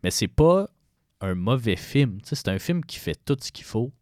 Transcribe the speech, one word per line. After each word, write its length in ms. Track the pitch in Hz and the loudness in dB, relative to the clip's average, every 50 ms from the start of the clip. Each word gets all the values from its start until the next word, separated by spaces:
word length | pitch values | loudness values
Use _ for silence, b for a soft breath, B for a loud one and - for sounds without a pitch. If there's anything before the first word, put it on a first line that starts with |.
mais 80 | - 90 | -2 -2
c'est 160 | - - - - | -2 0 -2 0
pas 400 | - - 151 165 175 190 196 - _ _ _ _ _ _ _ _ _ _ | 2 4 6 6 6 4 2 -2 _ _ _ _ _ _ _ _ _ _
un 160 | 98 95 92 | -4 -2 -2
mauvais 400 | 90 90 104 127 135 117 117 95 | 0 0 0 0 2 2 0 0
film. 420 | 90 - - - 139 143 123 92 98 | 0 -2 -2 2 2 2 2 0 -8
Tu 80 | - - | -8 -8
sais, 40 | 147 | -8
c'est 140 | - - - | -4 -2 -2
un 100 | 95 95 | -2 -2
film 260 | - - 175 175 - | -2 -2 -2 -2 -2
qui 140 | - - - | -6 -12 -10
fait 180 | - - 78 - _ | -6 -6 -6 -6 _
tout 120 | - 143 135 | -2 -2 -2
ce 120 | - - | -2 -14
qu'il 120 | _ - - | _ -14 -18
faut 280 | - - 110 120 135 - _ | -4 -2 -2 -2 -2 -6 _